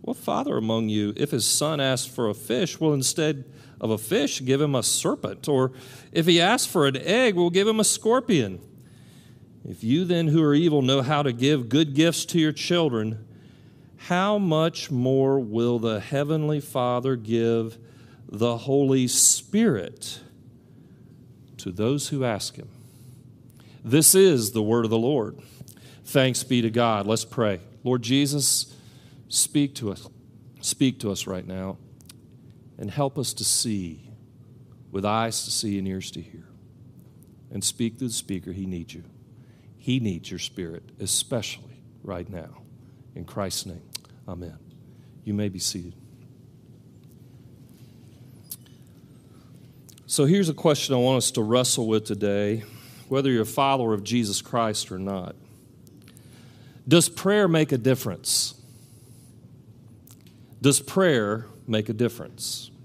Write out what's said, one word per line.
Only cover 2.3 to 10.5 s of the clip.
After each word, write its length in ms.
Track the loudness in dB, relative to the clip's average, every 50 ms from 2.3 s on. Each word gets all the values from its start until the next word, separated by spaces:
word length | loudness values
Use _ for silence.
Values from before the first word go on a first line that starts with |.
| -2
fish, 440 | -4 -4 -4 -2 -2 -2 -4 -2 0
will 140 | 2 2 2
instead 500 | 2 0 -2 -2 0 -2 -2 -2 -4 -10 -18 -20 -20 -20 -20 -12 -6
of 80 | -2 -2
a 80 | -2
fish 480 | -2 -2 -2 0 0 0 -2 -4 -6 0
give 160 | 0 2 2
him 140 | 2 0 0
a 80 | 0 0
serpent? 640 | 0 -2 0 0 -2 -2 -2 -6 -8 -8 -6 -2
Or 240 | 0 2 2 2 2 -2 -8 -20 -20 -20 -20 -20 -4
if 160 | -2 0 4
he 120 | 4 6 6
asks 320 | 6 4 4 2 0 -2
for 140 | 2 2 2
an 100 | 2 2
egg, 380 | 0 -2 0 2 2 2 2 2
will 160 | 2 2 2
give 180 | 2 2 2
him 120 | 2 2 2
a 40 | 2
scorpion? 760 | 2 0 0 2 2 2 2 2 2 2 2 2 0 -6 -10 -16 -20 -20 -20 -20 -20 -20 -20 -20 -20 -20 -20 -20 -20 -20 -20 -20 -20 -20 -18 -14
If 160 | -14 -12 -6 -2
you 220 | 0 0 0 2
then 220 | 0 0 0 2
who 160 | 2 4 4 4
are 100 | 6